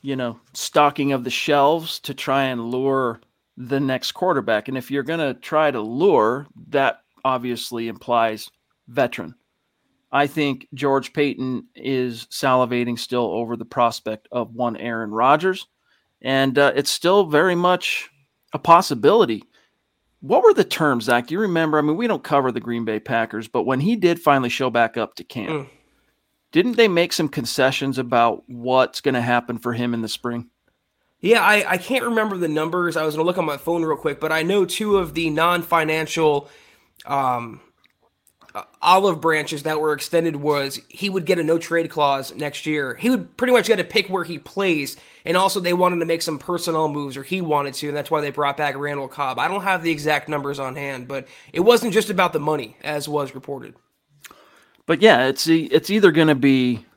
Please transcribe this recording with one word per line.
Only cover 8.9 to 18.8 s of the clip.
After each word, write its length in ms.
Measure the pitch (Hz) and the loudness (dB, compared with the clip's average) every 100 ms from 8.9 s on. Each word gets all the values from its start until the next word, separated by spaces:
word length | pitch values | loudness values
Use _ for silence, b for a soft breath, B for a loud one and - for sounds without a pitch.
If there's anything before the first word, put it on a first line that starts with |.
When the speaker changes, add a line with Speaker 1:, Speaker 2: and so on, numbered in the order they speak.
| 120 123 - 78 - _ _ _ _ _ _ _ | -2 -2 -2 -12 -14 _ _ _ _ _ _ _
Speaker 1:
I 160 | 135 143 | 0 0
think 400 | 156 147 135 - | 0 -2 -4 -10
George 400 | 135 143 135 131 | -4 0 0 -2
Paton 560 | - 143 113 131 123 - - | -2 -2 -2 -6 -6 -10 -10
is 480 | - 135 127 120 - | -4 -2 -2 -6 -12
salivating 680 | - 139 127 123 123 120 120 | -4 2 2 2 0 -2 -4
still 280 | - 123 113 | -4 -2 -2
over 280 | 92 117 | -2 -4
the 120 | 117 117 | -8 -8
prospect 600 | - 120 113 - 110 _ | 0 0 0 -8 -10 _
of 220 | 123 110 | -6 -6
one 240 | 117 120 113 | -4 -6 -4
Aaron 320 | 120 113 113 | -8 -6 -6
Rodgers, 560 | 110 123 151 185 190 - _ _ _ _ _ | 0 4 4 2 -4 -8 _ _ _ _ _
and, 360 | 123 135 135 131 | -2 0 2 4
uh, 140 | 143 | 4
it's 160 | 135 143 | 2 -2
still 360 | - 170 196 180 | -2 2 2 4
very 280 | 151 185 | 2 2
much 560 | 175 180 180 - - - _ _ _ _ | 2 2 0 -2 -6 -8 _ _ _ _
a 40 | - | -8
possibility. 840 | - 170 | 6 6